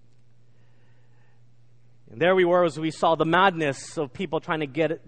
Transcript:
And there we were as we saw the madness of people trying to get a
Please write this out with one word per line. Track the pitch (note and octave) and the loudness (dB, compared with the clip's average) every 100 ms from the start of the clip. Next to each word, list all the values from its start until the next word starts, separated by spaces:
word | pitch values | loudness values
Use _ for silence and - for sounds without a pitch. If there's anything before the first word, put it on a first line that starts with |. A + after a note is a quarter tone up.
| - - - - - - - - - - - - - - - - - - - - - | -20 -20 -20 -20 -20 -20 -20 -20 -20 -20 -20 -20 -20 -20 -20 -20 -20 -20 -20 -20 -16
And | A2 | -2
there | E3+ F#3+ | 2 4
we | |
were | E3+ F3+ E3+ | 4 4 2
as | D3 | 0
we | D#3+ | -6
saw | - F3 D#3 | -2 0 2
the | D#3+ | 2
madness | E3+ G3 E3 D3 C3 - - | 4 4 2 -4 -4 -8 -8
of | C#3+ | -8
people | - C#3 D#3 | -8 -6 -6
trying | - D#3+ | -4 -6
to | D3 | -4
get | C3+ D3+ | -4 -4
a | D#3+ | -4